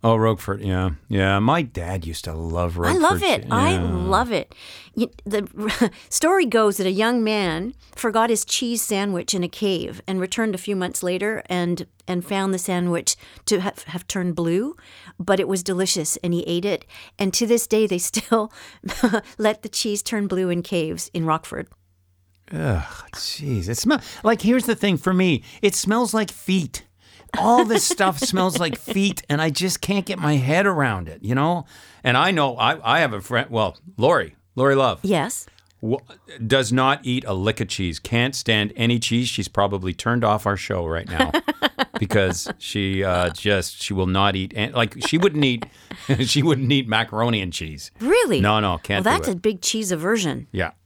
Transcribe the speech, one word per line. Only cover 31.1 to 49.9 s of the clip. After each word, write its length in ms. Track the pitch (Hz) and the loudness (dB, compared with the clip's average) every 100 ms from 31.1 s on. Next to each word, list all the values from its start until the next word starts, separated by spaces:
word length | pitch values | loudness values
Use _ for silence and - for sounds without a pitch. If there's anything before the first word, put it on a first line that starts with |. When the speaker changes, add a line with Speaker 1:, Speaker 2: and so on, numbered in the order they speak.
| 80 | -10
Speaker 1:
you 100 | 101 | -2
know? 320 | 127 151 175 139 - - - | 0 2 0 -6 -18 -20 -6
And 120 | 127 123 | 0 2
I 140 | 175 | 4
know, 260 | 170 143 120 | 2 0 2
I, 400 | 113 156 113 147 | 0 2 2 2
I 20 | |
have 120 | 147 | 2
a 80 | 104 | -2
friend, 280 | 95 117 - | -2 -2 0
well, 260 | 113 101 - 170 - | 0 0 -2 -16 0
Lori, 380 | 139 165 85 _ _ - | 4 4 0 _ _ 0
Lori 200 | 135 135 | 4 4
Love. 240 | 131 87 | 4 2
Speaker 2:
Yes. 460 | 190 185 147 - - _ _ _ | 0 0 0 -6 -12 _ _ _
Speaker 1:
W-, 160 | 110 127 - - - - 113 | -4 -4 -6 -20 -20 -8 2
does 260 | 135 120 | 2 4
not 280 | 123 131 143 | 2 2 0
eat 200 | 127 127 110 | -2 -4 -2
a 80 | |
lick 260 | 98 101 110 | -2 0 0
of 100 | - | -4
cheese. 280 | - 92 78 | -2 -4 -4
Can't 380 | - 117 123 135 | -2 0 0 -2
stand 360 | - 107 104 - | 0 0 0 0
any 240 | 117 120 | 2 2
cheese. 300 | - 117 123 | 2 0 0
She's 180 | - 95 | -4 -4
probably 480 | - 101 98 92 85 | 0 0 0 -4 -4
turned 280 | - 120 | 0 2
off 220 | 113 104 104 | 2 2 0
our 120 | 98 | -2
show 280 | - 95 82 | -2 -4 -2
right 240 | 82 - | -4 -4
now 220 | 85 78 339 - - - | -2 0 0 -2 -2 -4
Speaker 2:
<laughs> 340 | - 269 - | -2 -6 -2
Speaker 1:
because 520 | 214 107 95 87 - - | 0 2 2 0 -6 -10
she, 440 | - 104 98 95 | -6 -4 -2 0
uh, 280 | 95 90 90 | 2 2 0
just, 500 | 85 104 101 90 - | 0 0 0 0 -8
she 120 | - 95 | -4 0
will 100 | 92 | 2
not 300 | 92 101 95 | 4 2 2
eat, 180 | 95 110 | -4 -4
an-, 180 | 104 | -2
like, 240 | 127 113 - - | 0 -2 -2 0
she 100 | 160 | 2
wouldn't 260 | 190 151 | 2 4
eat, 220 | 139 120 - - - | 2 0 -6 -16 -20
<laughs> 260 | - - 135 123 | -16 -2 0 2
she 180 | 147 | 2
wouldn't 280 | 147 156 127 | 4 2 4
eat 160 | 139 120 | 2 2
macaroni 540 | 110 113 110 120 110 | 0 0 0 0 0
and 100 | 92 | -2
cheese. 380 | 85 80 73 - - | -6 -10 -12 -16 -8
Speaker 2:
Really? 420 | 240 440 403 170 | 2 2 4 2
Speaker 1:
No, 180 | 101 107 | 4 4
no, 180 | 104 87 | 2 -2
can't 200 | - 196 | -2 0
Speaker 2:
Well, 120 | 190 294 | 2 0
Speaker 1:
do 20 | |
Speaker 2:
that's 120 | 80 | -2
Speaker 1:
it. 80 | 180 | 0
Speaker 2:
a 20 | |
big 220 | 214 196 | -2 -2
cheese 300 | - 226 208 | -4 -4 -2